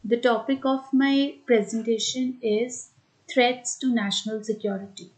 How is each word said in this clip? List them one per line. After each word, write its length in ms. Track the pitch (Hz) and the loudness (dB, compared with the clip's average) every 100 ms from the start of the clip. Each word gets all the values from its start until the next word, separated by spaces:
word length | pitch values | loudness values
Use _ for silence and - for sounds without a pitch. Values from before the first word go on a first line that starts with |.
The 140 | 202 233 | 0 2
topic 480 | 247 226 - 269 262 | 2 2 0 -2 0
of 260 | 269 - | 0 0
my 440 | 262 277 277 277 - - | 2 4 4 2 -4 2
presentation 920 | 233 202 226 226 220 214 254 254 254 | 2 2 -4 -2 -2 -2 -2 -4 -2
is 480 | 226 208 247 254 - _ _ _ - | -2 0 -2 -6 -18 _ _ _ -4
threats 440 | 262 247 254 - - | 2 2 2 -6 -4
to 160 | 262 | 0
national 500 | 233 202 196 214 214 | 0 0 -4 -4 -8
security. 680 | 214 214 208 196 202 - 180 | -4 -4 -4 -6 -10 -16 -20